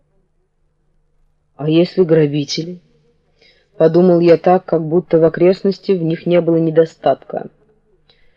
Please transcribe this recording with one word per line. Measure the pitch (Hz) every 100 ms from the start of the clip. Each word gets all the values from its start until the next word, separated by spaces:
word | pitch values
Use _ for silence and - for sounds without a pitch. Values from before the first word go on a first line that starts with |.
| 285 _ _ _ _ _ _ _ _ _ _ _ _ _ _ -
«А | 151
если | 165 175 -
грабители?» | 170 160 147 147 139 - 165 180 _ _ _ _ _ _ _ _ _ -
Подумал | 160 170 180 170
я | 170 160
так, | 180 185 -
как | 165
будто | 156 170 - 165
в |
окрестности | 160 160 175 190 196 185 -
в | 185
них | 160 165 175
не | 175
было | 160 165
недостатка. | 165 156 160 - 143 131 - - - _ _ _ _ _ _ _ _